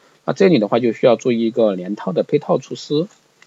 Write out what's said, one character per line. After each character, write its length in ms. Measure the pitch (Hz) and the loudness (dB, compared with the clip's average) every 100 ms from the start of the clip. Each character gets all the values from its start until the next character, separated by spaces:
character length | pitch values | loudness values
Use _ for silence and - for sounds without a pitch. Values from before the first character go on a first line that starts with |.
| _ _ - | _ _ -8
那 80 | |
这 140 | 135 196 | 2 4
里 100 | 139 | 4
的 100 | 101 | 2
话 120 | 120 | 0
就 120 | 123 | 0
需 140 | - 127 | 2 2
要 100 | 113 | 2
注 160 | 127 | 0
意 140 | 117 113 | 0 0
一 60 | |
个 240 | 120 110 92 | 2 0 0
连 200 | 90 104 | -6 -8
套 160 | - | -4
的 120 | 160 | -4
配 160 | - 147 | -2 -2
套 180 | - 151 | 0 -4
措 180 | - 139 | -4 -14
施， 320 | - 151 190 _ _ _ | -4 -4 -4 _ _ _